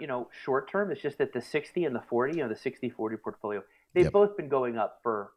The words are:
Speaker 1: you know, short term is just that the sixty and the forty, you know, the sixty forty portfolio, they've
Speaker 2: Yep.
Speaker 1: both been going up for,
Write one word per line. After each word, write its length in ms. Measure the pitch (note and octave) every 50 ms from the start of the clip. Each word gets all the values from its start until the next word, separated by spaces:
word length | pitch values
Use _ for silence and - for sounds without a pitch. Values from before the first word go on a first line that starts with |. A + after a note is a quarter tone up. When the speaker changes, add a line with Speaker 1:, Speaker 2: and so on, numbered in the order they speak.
Speaker 1:
you 80 | D#3+ C#3+
know, 200 | B2+ B2 A#2 - - - -
short 240 | D3 C3 C#3 C#3 -
term 220 | - G3 G#3 F#3+
is 80 | C#3+ -
just 180 | - D3 - -
that 140 | C#3 C#3
the 80 | - A#2+
sixty 440 | - - - D3+ D3 - - F3+ E3+
and 100 | C#3+ A#2+
the 60 | A2 - -
forty, 280 | B2 A#2 B2+ C#3 E3 E3
you 40 |
know, 60 | C3+ A2
the 80 | G#2+
sixty 340 | - - C3 B2+ - B2+ A#2+
forty 260 | - - A2 A2 A2
portfolio, 460 | - - A2 - - - G#2 G#2 G2 - - _ _ _ _ -
they've 80 | F3+ E3+
Speaker 2:
Yep. 60 | D3
Speaker 1:
both 240 | - G3+ G#3 G3+ G3+
been 120 | - D#3 C3+
going 300 | C#3+ C3 B2+ A#2+ A#2 A2+
up 200 | G#2 - - -
for, 300 | - A#2+ A2 G#2 G2+ - -